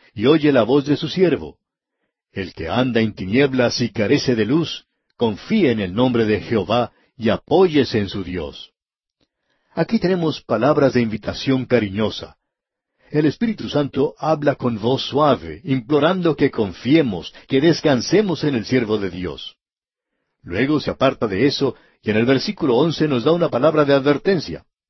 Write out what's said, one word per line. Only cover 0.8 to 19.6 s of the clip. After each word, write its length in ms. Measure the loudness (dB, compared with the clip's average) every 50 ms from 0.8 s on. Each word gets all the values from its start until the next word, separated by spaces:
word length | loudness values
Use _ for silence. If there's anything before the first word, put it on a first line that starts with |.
| 2
de 120 | 2 0 -2
su 100 | -2 -4
siervo? 500 | 0 0 2 2 2 0 -4 -10 -16 _ _ _ _ _ _ _ _ _ _ _ _ _ _ _
El 220 | _ -10 -10 -8 -10
que 160 | -10 -8 -4
anda 320 | -2 -2 0 0 0 0
en 120 | 0 0 -2
tinieblas 680 | -6 -6 -2 2 2 2 2 2 0 0 0 0 -2
y 80 | -4 -4
carece 460 | -2 -2 0 0 0 0 2 0 0
de 100 | 0 0
luz, 400 | 0 0 0 0 -2 -6 -12 -16 _ _ _ _ _ _ -2
confíe 520 | -2 -2 -2 -4 -6 -2 0 2 4 2
en 120 | 2 0
el 120 | -2 -4 -2
nombre 320 | 0 0 2 2 2 2
de 140 | 2 0 -2
Jehová 540 | -2 -2 -2 -2 0 0 0 -2 -2 -2 -6 _ _ _ _
y 140 | -4 -2 -2
apóyese 680 | -2 -2 -2 0 2 4 4 4 4 2 0 2 0 -2
en 100 | -2 -4
su 140 | -6 -8 -10
Dios". 480 | -8 -8 -8 -8 -10 -12 -16 -20 -20 _ _ _ _ _ _ _ _ _ _ _ _ _ _ _ _ _ _ _ _ _
Aquí 240 | -4 -2 -2 -2 -2
tenemos 420 | 0 0 0 0 0 -2 -4 -4
palabras 520 | -4 -4 -2 0 2 2 2 4 2 2 2
de 80 | 2
invitación 640 | 0 0 -4 -6 -6 -8 -8 -4 -2 -2 -2 -2 0
cariñosa. 720 | 0 0 0 0 -2 -2 -4 -4 -4 -4 -8 -12 -16 -18 _ _ _ _ _ _ _ _ _ _ _ _ _ _ _
El 140 | -2 0 0
Espíritu 440 | 0 0 0 -2 -4 -2 -4 -8 -4
Santo 460 | -2 -2 -2 -2 -2 -2 -2 -2 -2 -4
habla 380 | -2 -2 -2 0 0 -2 -2
con 240 | 0 -2 -4 -4 -2
voz 240 | 0 0 0 -2 -2
suave, 580 | -4 0 2 2 2 2 0 -2 -10 -14 -12 -4
implorando 680 | -4 -2 -2 0 0 0 2 2 2 0 0 0 -2 0
que 140 | 0 0 0
confiemos, 840 | 0 -2 -4 -4 -4 -6 0 2 4 4 4 2 -2 -6 -8 -12 -16 -20 -8 -2
que 120 | 0 2
descansemos 840 | 4 4 2 2 2 0 0 0 0 0 2 2 2 0 -2 -2 -2
en 100 | -2 -2
el 100 | -2 -2
siervo 320 | 0 0 0 0 0 -2 -2
de 140 | -2 -6
Dios. 460 | -6 -8 -8 -8 -10 -12 -14 -18 -20 _